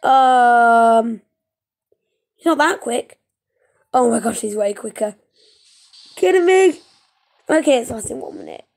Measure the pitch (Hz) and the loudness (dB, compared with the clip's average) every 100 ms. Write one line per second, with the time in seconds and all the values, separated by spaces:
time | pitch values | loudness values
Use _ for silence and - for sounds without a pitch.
0 | 262 269 262 254 240 240 233 233 226 226 | 2 2 4 4 4 4 4 4 4 2
1 | 226 226 _ _ _ _ _ _ _ _ | 0 -8 _ _ _ _ _ _ _ _
2 | _ _ _ _ - 302 302 392 - 240 | _ _ _ _ -4 0 0 -2 -6 -8
3 | - _ _ _ _ _ _ _ _ 254 | -8 _ _ _ _ _ _ _ _ 0
4 | 247 233 226 220 220 208 202 202 220 - | 0 0 -4 -8 -8 -6 -6 -6 -14 -8
5 | 214 208 _ _ _ _ _ _ _ - | -8 -8 _ _ _ _ _ _ _ -20
6 | - - 370 370 349 381 381 294 _ _ | -20 -4 0 2 2 4 2 0 _ _
7 | _ _ _ _ _ 311 302 269 233 226 | _ _ _ _ _ -2 0 -2 -2 -12
8 | 202 - - - 78 - - | -12 -12 -14 -16 -18 -20 -20